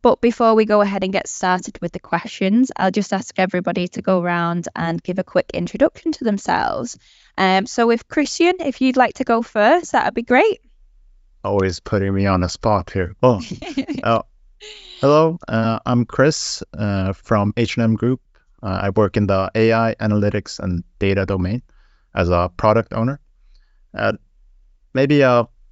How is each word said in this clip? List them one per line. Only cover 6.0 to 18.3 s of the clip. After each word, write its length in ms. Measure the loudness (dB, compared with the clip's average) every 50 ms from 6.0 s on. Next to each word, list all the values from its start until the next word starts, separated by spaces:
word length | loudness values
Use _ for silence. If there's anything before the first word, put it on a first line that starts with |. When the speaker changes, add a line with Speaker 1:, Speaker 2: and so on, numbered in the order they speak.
| _ -6 -6
Speaker 1:
to 100 | -4 -2
themselves. 760 | -4 -4 -2 -2 -2 -2 0 0 -2 -4 -6 -8 -10 -12 -18 _ _ _ _ _ _ _
Um, 300 | 0 2 2 2 2 0
so 180 | -2 -2 0 2
with 220 | 2 2 0 -4
Christian, 480 | _ -2 -2 -2 -2 0 2 2 2 2 0
if 200 | -4 -6 -4 0
you'd 160 | -2 0 2
like 160 | 2 2 2 0
to 60 | -6 -2
go 200 | 0 0 -2 -2
first, 480 | -4 _ 2 4 4 4 2 0 0
that 140 | -2 0 0
would 100 | 0 -4
be 80 | -4 -2
great. 360 | 2 2 4 4 2 0 -4 _ _ _ _ -20 _ _ _ _ _ _ _ _ _ _ _ -4
Speaker 2:
Always 360 | -2 0 2 0 0 -2 -6
putting 360 | _ -4 -2 0 0 0 0
me 100 | 0 2
on 160 | 2 2 2
the 80 | 0 -2
spot 400 | -4 -4 -2 0 0 0 -2 -4
here. 260 | -4 -4 -4 -4 -4 _
Oh, 220 | 2 2 2 2 -4 -10 -12 -12 -12 -8 -8
Speaker 1:
<laughs> 300 | -8 -6 -6 -8 -6 -2
Speaker 2:
uh, 200 | 0 0 -2 -2 _ _ _ _ -20 _ _ -20 -20 -20 -20 -20 -20 -10 -2
hello, 360 | 2 4 4 4 4 2 -2 -6 -8
uh, 300 | -4 -2 -2 0 0 -2 -2 -2
I'm 200 | -2 0 0 0
Chris, 580 | -2 0 2 2 2 2 -2 -8 -8 -10 -10 -12 _ -8
uh, 380 | -6 -4 -2 -2 -2 -2 -4 -4
from 400 | -6 -2 0 0 2 2 0 0
H 220 | 0 -2 -2 0
and 60 | 0 0
M 100 | 0 0
Group. 280 | 0 0 -2 -2 -2 _ _